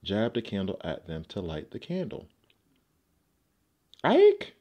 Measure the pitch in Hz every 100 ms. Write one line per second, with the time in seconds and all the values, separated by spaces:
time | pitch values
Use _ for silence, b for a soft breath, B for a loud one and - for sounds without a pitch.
0 | - 98 117 120 113 101 95 98 82 80
1 | - 80 82 - 90 78 76 - - 175
2 | 165 - - _ _ _ _ _ _ _
3 | _ _ _ _ _ _ _ _ _ -
4 | - 240 415 403 - -